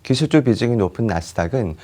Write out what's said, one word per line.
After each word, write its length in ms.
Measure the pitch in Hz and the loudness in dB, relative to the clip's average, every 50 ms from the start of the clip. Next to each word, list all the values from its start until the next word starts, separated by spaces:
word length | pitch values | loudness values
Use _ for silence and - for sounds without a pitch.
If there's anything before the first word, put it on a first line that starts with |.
기술주 420 | - - 131 123 156 143 - 156 127 | -4 -2 -2 0 0 4 4 4 4
비중이 340 | 123 110 92 120 117 120 | 4 2 2 2 0 2
높은 280 | 113 95 87 - - 117 | 0 0 0 0 -2 -2
나스닥은 680 | 110 87 82 80 - - - 85 85 - - - 82 78 - | -2 -2 -2 -4 -6 -6 -4 -4 -2 -2 -2 -4 -4 -6 -10